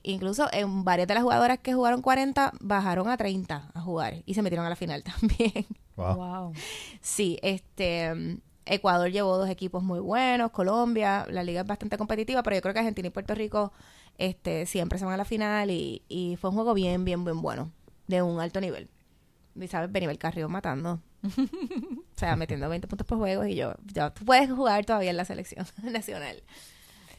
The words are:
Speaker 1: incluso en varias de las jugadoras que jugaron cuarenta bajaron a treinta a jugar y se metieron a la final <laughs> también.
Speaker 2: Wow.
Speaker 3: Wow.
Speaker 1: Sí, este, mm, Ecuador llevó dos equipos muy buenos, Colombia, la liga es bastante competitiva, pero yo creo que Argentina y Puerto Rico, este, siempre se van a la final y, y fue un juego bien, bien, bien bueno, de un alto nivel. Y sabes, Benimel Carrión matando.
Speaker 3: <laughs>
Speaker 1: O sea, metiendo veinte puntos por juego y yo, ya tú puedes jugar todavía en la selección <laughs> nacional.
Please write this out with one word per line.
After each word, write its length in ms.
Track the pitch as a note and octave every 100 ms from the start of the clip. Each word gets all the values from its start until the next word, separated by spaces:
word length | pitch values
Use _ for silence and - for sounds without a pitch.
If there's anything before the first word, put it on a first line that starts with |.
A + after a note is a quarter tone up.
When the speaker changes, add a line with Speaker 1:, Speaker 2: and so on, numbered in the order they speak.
Speaker 1:
incluso 460 | - F#3+ F#3+ G#3+ D4
en 320 | F#3 G3+ F#3+
varias 240 | F#3 F3+ F3+
de 60 |
las 100 | G#3
jugadoras 360 | A#3+ A#3 A#3+ B3+
que 140 | -
jugaron 280 | B3+ A#3+ B3
cuarenta 500 | B3+ C4 C4+ C#4 C#4 -
bajaron 480 | G3 G3+ F#3+ F3 G3+
a 80 | B3
treinta 540 | G#3 F#3+ F3+ D3+ D3+
a 80 | E3+
jugar 340 | E3+ E3 B2+ E3 -
y 80 |
se 80 | G3+
metieron 240 | G3+ E3+ E3+
a 40 |
la 60 | E3+
final 280 | E3+ D3
<laughs> 160 | - -
también. 460 | A3 - A#3 G#3 G3+ - - -
Speaker 2:
Wow. 200 | F2+ F3+
Speaker 3:
Wow. 380 | F3+ F#3 F3+ D#3 - - - G#3+
Speaker 1:
Sí, 380 | - - G3 E3+
este, 720 | G3 F#3+ - - F#3 E3+ E3
mm, 240 | E3 E3 E3+ - _ -
Ecuador 440 | G3+ G3 F3 F3
llevó 280 | G3 G3 F#3
dos 120 | F#3+
equipos 340 | F3+ F#3 F3+
muy 160 | F#3 F3
buenos, 500 | F#3+ A3 B3+ B3 A#3
Colombia, 760 | - F#3 A3 A#3+ A3 G#3 G3 -
la 140 | F#3
liga 180 | F3 F3
es 60 | G3
bastante 300 | G#3 G#3 G#3
competitiva, 460 | G#3+ A3 A3 B3+
pero 140 | A#3 G3
yo 40 |
creo 120 | F#3
que 60 | G#3+
Argentina 260 | A3+ G#3+ F3+
y 40 |
Puerto 220 | - G#3 G#3+
Rico, 360 | G#3+ G#3 G3+ - - - - -
este, 480 | F#3 F#3 F3+ D#3+ F3
siempre 340 | F#3+ E3+ F#3
se 60 | F#3+
van 80 |
a 40 | F#3+
la 80 | G3+
final 460 | A3 G#3 G#3 G3+
y, 320 | F3 C#3 A2+ -
y 260 | F3 F3+ F3
fue 140 | F#3+
un 80 | G3+
juego 160 | A3+
bien, 320 | G#3 F3+ F3+ F#3
bien, 180 | F3 F3
bien 160 | E3
bueno, 300 | D#3+ A#2 D#3 - - - -
de 140 | F#3
un 180 | F3+ E3+
alto 220 | E3 F#3+
nivel. 280 | F#3+ C3+ - _ _ _ _ _ _ -
Y 80 | F3+
sabes, 240 | F3+ F3
Benimel 280 | G3+ E3+ D3
Carrión 320 | E3 E3+ D#3
matando. 480 | F3+ F3+ C3+ E3 E3+ - _
Speaker 3:
<laughs> 60 | G3+ F#3+ C4+ F4 D4+ F4 D#4+ C4 - -
Speaker 1:
O 20 |
sea, 180 | F3+ D#3+
metiendo 320 | D#3+ D3+ C#3
veinte 180 | E3+ -
puntos 180 | G3 -
por 120 | A3+
juego 260 | G3+ F#3+ G#3
y 100 | F3+
yo, 180 | B2+ - G3+
ya 220 | G3 D3
tú 120 | -
puedes 260 | G#3 C4 C4+
jugar 360 | B3+ C4 G3+ G#3
todavía 240 | A3 F#3
en 80 | F3
la 80 | F3+
selección 400 | - F#3+ - F3+ -
<laughs> 80 |
nacional. 600 | A3 A3+ G#3+ F#3+ C#3+ F2+ - - - - - - -